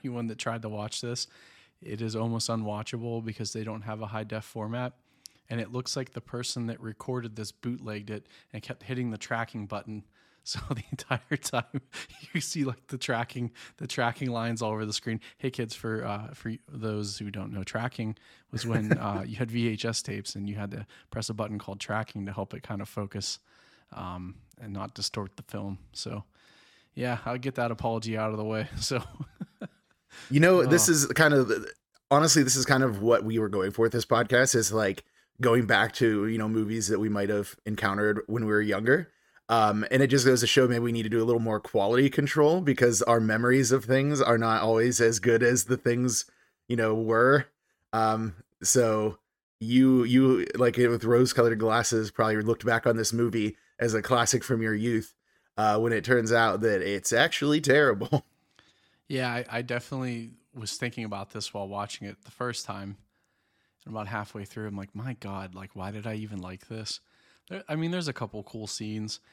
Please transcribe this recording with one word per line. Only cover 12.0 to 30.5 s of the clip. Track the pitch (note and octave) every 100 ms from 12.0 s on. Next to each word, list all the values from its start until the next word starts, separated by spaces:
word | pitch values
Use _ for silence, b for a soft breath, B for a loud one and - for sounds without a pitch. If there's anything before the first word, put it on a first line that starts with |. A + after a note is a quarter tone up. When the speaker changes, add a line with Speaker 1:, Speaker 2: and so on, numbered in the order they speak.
Speaker 1:
<laughs> | - - -
you | E3+
see, | - E3+
like, | C3+ A#2+ -
the | B2+
tracking, | - A#2 B2 B2+ A#2+ B B -
the | B2
tracking | - A#2+ A#2 C3
lines | A#2 A2+ A2+
all | A2+
over | G#2+ G#2+
the |
screen. | G#2+ A#2+ A2 B -
Hey | C3+
kids, | - A2+
for, | - A#2 A2
uh, | A2 G#2 A2
for | C#3+ A#2+ A2 -
those | C3+ A2 G#2+ G2+ G2
who | G#2
don't | G2+ G2
know, | G2
tracking | F#2+ A2 B2 - A2 G#2+ b b _
was | A#2
when, | A#2 A2 G#2+
Speaker 2:
<laughs> | C#3+
Speaker 1:
uh, | G#2+ G2 G#2+
you |
had | A2 A#2+
V | A#2 A#2
H | G#2+
S | A2+ A2+
tapes | - G#2 G2+ G#2
and | G2+
you |
had | G#2 G2+
to | G2 G#2+ b _
press | A2+ A2
a |
button | G#2+ G#2+ G#2
called | - G2
tracking | - G#2+ G#2+ G#2 G2
to |
help | G#2 G2
it | -
kind | - G2+
of | F#2+
focus, | - G2+ G#2 - - b b b b _
um, | - F#2 F2+ F2+ - _ _
and | A2
not | G2+ F#2+
distort | - G2+ - G2 -
the |
film. | - G#2 G2 F#2+ -
So | - A#2 A2+ - b b b b b b
yeah, | - B2 A#2+ -
I'll | B2
get | C3+ C3
that | A#2+
apology | A2+ A#2+ A2+ A2+ A2
out | A2
of | G#2+
the |
way. | G#2+ A2 -
<laughs> | -
So | - B2+ - - - - - _ - _ _ _ _ B B
Speaker 2:
You | C#3+
know, | E3+